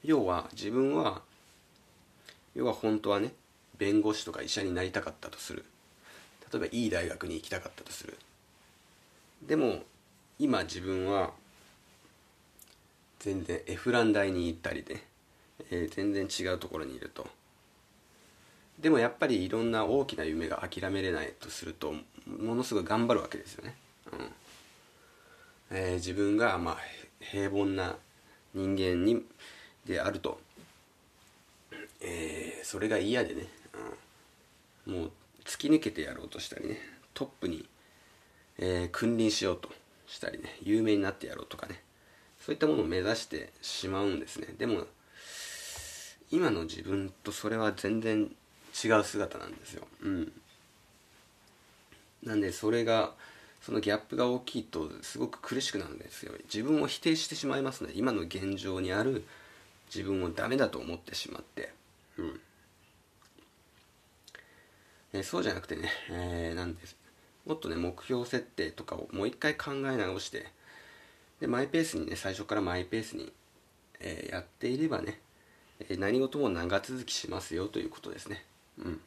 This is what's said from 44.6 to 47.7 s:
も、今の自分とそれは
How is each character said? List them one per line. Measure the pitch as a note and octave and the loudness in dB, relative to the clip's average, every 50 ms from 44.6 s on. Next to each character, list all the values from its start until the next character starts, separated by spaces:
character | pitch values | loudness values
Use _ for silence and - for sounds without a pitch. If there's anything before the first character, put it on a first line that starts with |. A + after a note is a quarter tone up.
| - | 0
も、 | A#2+ G#2+ F2 - - - _ _ - - - - - - - - - - - - - - - - - - - - - - - - - | 0 0 0 -2 -6 -12 _ _ -20 -20 -20 -18 -14 -12 -12 -12 -12 -12 -12 -10 -10 -10 -10 -10 -12 -12 -12 -14 -16 -18 -20 -8 0
今 | - E3+ F3+ C3+ | 2 4 4 4
の | G#2 E2+ E2 | 2 2 -2
自 | D#2+ - - | -4 -6 -8
分 | - - G2 G2 G2 F#2+ - - | -4 -2 -2 -2 -2 -4 -8 -8
と | - G#2 | -10 -8
そ | G2+ - - G#2+ | -8 -4 -2 -2
れ | A2+ | 0
は | A2+ A2 G#2+ | 2 2 2